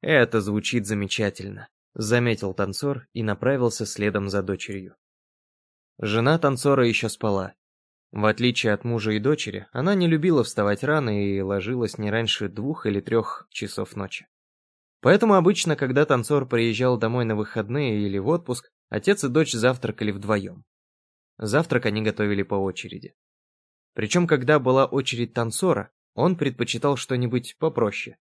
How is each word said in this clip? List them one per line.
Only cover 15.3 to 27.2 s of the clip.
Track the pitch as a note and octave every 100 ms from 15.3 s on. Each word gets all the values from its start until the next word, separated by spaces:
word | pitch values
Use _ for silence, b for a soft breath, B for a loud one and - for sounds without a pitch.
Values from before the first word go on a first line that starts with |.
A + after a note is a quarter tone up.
обычно, | G3 F3 G#3 E3+ D3+
когда | C3 B2+
танцор | D3+ C3 A2+ D3 B2+
приезжал | A#2 A#2 G#2+ B2+ B2
домой | A2 B2
на | A#2 G#2+
выходные | G#2 A2+ G#2 C3 C#3 G#2 G#2
или | G2
в | G2+
отпуск, | E3+ E3+ B2 - _ _
отец | G#2 - G3+
и | C#3
дочь | C3+ D#3
завтракали | A#2 A#2+ B2+ A2 G#2 G#2
вдвоём. | G2 G2+ G#2+ F#2+ - _ _ _ _ _ _ _ _
Завтрак | G#2+ B2+ E3 B2 A2+
они | G#2+
готовили | G#2+ - G#2 G2+
по | G2 G2+
очереди. | F#2+ F2+ - - - _ _ _ _ _ _ _ _
Причём, | - G#2+ F3+ F3
когда | D3+ B2 D3+
была | B2+ C3 C3+
очередь | C#3 C3+ A#2+ A#2
танцора, | - A#2 - F#3 A#2 F#2+ _ _
он | - D#3 F3
предпочитал | C#3 B2+ - A#2+ C#3+ C3
что-нибудь | - B2+